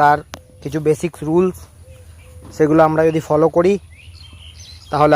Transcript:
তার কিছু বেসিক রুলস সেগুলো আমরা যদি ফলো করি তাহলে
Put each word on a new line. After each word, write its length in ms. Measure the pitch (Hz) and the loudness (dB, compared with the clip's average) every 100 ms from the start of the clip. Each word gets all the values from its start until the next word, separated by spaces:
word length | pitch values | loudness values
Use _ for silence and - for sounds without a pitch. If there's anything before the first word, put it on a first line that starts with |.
তার 180 | 147 147 - - - - | 2 0 -4 -20 -20 -18
কিছু 160 | 139 156 151 | -12 -6 -2
বেসিক 260 | 151 175 - 151 | -2 -4 -10 -4
রুলস 320 | 170 185 - - - - - - - - - - - | -2 -2 -4 -14 -20 -20 -20 -20 -20 -20 -20 -12 -4
সেগুলো 240 | 151 165 156 | 0 2 2
আমরা 140 | 156 160 | 2 0
যদি 120 | 160 - | -2 -2
ফলো 180 | 151 160 170 | 0 0 0
করি 180 | 175 202 - - - - - - - - - - - | 0 -2 -6 -20 -20 -20 -20 -20 -20 -20 -20 -20 -8
তাহলে 240 | 143 151 | 0 4